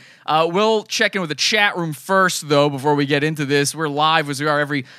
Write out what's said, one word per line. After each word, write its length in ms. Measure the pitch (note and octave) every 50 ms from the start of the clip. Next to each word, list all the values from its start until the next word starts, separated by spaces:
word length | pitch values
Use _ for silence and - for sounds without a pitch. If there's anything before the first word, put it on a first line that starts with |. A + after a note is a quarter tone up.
| - - - - -
Uh, 220 | - D3+ D#3 E3 E3+
we'll 340 | E3+ G3 G#3+ A3 A3 G#3+ -
check 300 | - - - A3 G3+ -
in 80 | G3+
with 60 | F3+ D3
the 60 | D3+
chat 420 | - - - A3 G#3+ G#3 G3+ -
room 160 | F3+ E3+ D#3+
first, 560 | D3 - - - F#3+ F#3+ F#3 F3+ - - E3 C#3+
though, 220 | C#3+ C#3+ C#3+ D3
before 240 | C#3 C3+ C3 D3+ D3
we 100 | C#3+ C#3+
get 180 | C3+ D3+ C#3+ C#3+
into 200 | D#3 D#3+ D#3 D3
this. 280 | C3 C#3+ C#3+ C#3+ C#3 -
We're 140 | D3+ D#3+ D3
live 420 | C#3+ D3 D3+ D#3 D#3+ E3 D3+ C#3+
as 100 | C#3+ B2+
we 60 | D3
are 140 | D#3 D3 D3
every 240 | D3 C#3 D3 C#3 B2+ - -